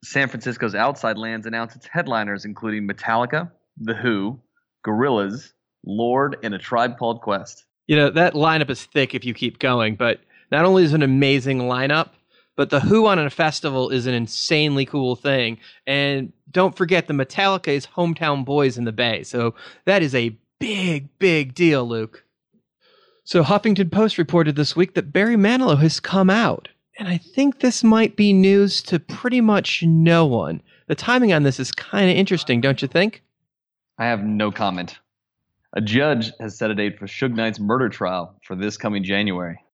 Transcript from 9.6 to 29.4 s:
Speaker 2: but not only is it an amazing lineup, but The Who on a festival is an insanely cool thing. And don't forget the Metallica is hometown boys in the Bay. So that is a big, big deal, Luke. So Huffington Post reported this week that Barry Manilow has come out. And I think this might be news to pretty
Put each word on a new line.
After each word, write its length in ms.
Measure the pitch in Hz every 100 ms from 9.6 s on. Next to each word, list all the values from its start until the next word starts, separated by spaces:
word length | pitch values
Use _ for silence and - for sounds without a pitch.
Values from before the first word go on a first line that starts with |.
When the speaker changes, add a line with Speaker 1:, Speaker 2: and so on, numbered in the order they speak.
| 135 123 110 107
Speaker 2:
but 240 | 120 110 _ _ _
not 140 | 143 175
only 180 | 190
is 80 | 170
it 40 | 156
an 60 |
amazing 560 | 139 131 139 139 127 131
lineup, 500 | 123 127 135 151 165 _ _ _ _ -
but 140 | 139
The 100 | 143
Who 280 | 151 214 214
on 100 | 190
a 120 | 147
festival 580 | - 160 143 156 131 127
is 160 | 135 120
an 80 |
insanely 720 | 123 113 - - 160 151 139 135
cool 300 | 147 131 123
thing. 420 | 143 135 117 113 - - -
And 460 | 139 143 139 131 - _
don't 240 | 180 185 -
forget 300 | 175 180 160
the 60 |
Metallica 560 | 143 131 - 196 190 170
is 180 | 143 -
hometown 580 | - 175 160 160 143 131
boys 320 | 143 139 120
in 80 | 120
the 60 |
Bay. 320 | 110 120 104
So 320 | - 123 117 - - - -
that 180 | 202
is 100 | 160
a 240 | 127 117 110 _ _
big, 500 | 240 208 185 151 139 _
big 380 | 190 160 139 127
deal, 320 | 175 147 120
Luke. 360 | 117 110 - _ _ _ _ _ _ _ _ _ _
So 200 | - 180
Huffington 480 | 147 202 220 190 185
Post 260 | 190 220 -
reported 380 | 160 170 156 147
this 200 | 147 -
week 200 | 185 -
that 180 | -
Barry 220 | 160 214 233
Manilow 440 | 196 247 262 143
has 200 | 160 -
come 300 | - 190 185
out. 400 | 202 208 - - _ _ -
And 80 | 196
I 100 | 175
think 420 | - - 277 269
this 240 | 254 226
might 320 | 226 220 226 -
be 180 | 208
news 500 | 196 190 196 202 190
to 160 | - 170
pretty 420 | - - 247 247